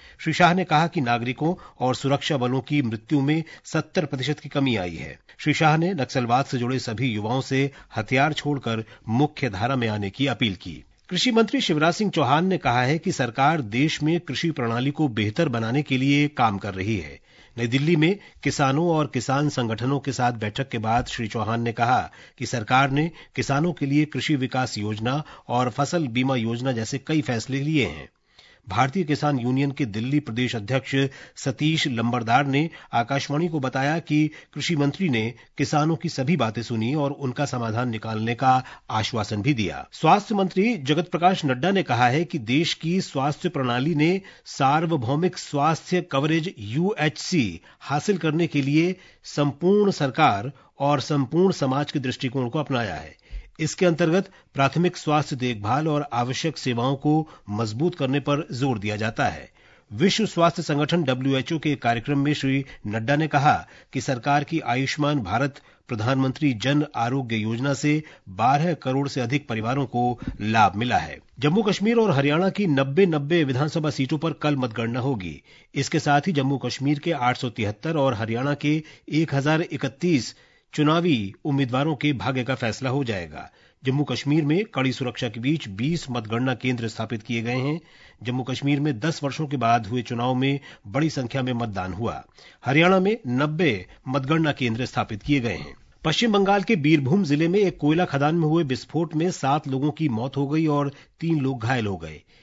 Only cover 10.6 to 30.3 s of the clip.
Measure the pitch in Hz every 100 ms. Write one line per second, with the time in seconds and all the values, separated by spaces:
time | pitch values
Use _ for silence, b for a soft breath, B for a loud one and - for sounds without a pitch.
10.6 | 90 69 - _ - 180 254 226 220 277
11.6 | - 151 160 165 208 170 123 143 185 180
12.6 | 135 120 127 160 - - 123 113 139 165
13.6 | 110 117 151 - 147 170 - 131 170 143
14.6 | 117 117 131 147 151 110 104 107 170 117
15.6 | 113 139 143 131 135 143 147 - 117 98
16.6 | 104 95 95 107 73 67 _ b b b
17.6 | 120 135 151 170 156 202 B B 143 -
18.6 | 139 139 175 156 147 131 - 135 147 139
19.6 | 117 107 123 143 - 123 123 117 107 107
20.6 | 135 117 110 143 127 - 110 117 107 117
21.6 | 117 117 120 123 90 - B B 113 123
22.6 | 113 131 139 139 165 - B - - 139
23.6 | 170 135 139 143 151 131 117 143 127 131
24.6 | 123 107 104 107 113 143 151 B B 123
25.6 | 120 - 143 175 143 117 131 131 113 117
26.6 | 131 117 110 135 - 156 143 120 - 135
27.6 | 143 156 101 78 - _ _ b b b
28.6 | - 98 135 196 151 147 151 139 120 131
29.6 | 139 139 131 101 120 147 143